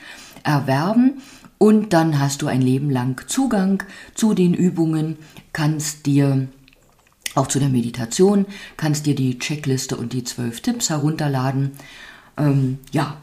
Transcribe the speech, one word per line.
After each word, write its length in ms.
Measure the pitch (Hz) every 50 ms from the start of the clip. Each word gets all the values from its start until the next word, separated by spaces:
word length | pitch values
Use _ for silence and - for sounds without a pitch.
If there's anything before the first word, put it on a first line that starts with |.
| - - - - - - - - -
erwerben 720 | - 147 139 123 135 131 143 165 196 226 240 254 269 277 - - - - - - - _
und 340 | _ 202 214 220 214 196 -
dann 280 | 180 160 160 160 151 139
hast 220 | 139 139 139 -
du 60 | 156
ein 140 | 131 123 127
Leben 280 | 127 127 131 135 147 143
lang 320 | 131 123 123 131 127 - -
Zugang 560 | - - 262 269 233 220 196 190 196 196 190 - - - - - - -
zu 200 | - 226 214 196
den 200 | 180 180 175 -
Übungen, 640 | - 180 180 151 165 165 160 160 156 156 160 156 - - - - - - _ -
kannst 520 | 165 151 151 156 147 151 - - - -
dir, 420 | 143 139 143 139 139 135 135 131 131 - - _ _ _ _ _ _ _ _ _ _ _ _ _ - -
auch 120 | 143 131
zu 120 | - - 131
der 100 | 143 135
Meditation, 760 | 127 120 113 120 - 127 113 113 - - 185 202 208 202 196 196 - - - - -
kannst 280 | - 151 151 147 151 -
dir 100 | 147 131
die 240 | 131 131 127 123 123
Checkliste 580 | - - 151 147 139 139 131 131 - - 131
und 160 | - 117 117 127
die 100 | 123 120
zwölf 380 | - - - 120 117 117 -
Tipps 280 | - 247 233 240 - -
herunterladen. 840 | 156 147 143 151 156 156 151 143 139 127 131 139 - 135 139 139 139 - - - - - - - - - - - _
Ähm, 420 | - 156 143 139 139 131 127 131 - - -
ja, 260 | - 160 131 - - -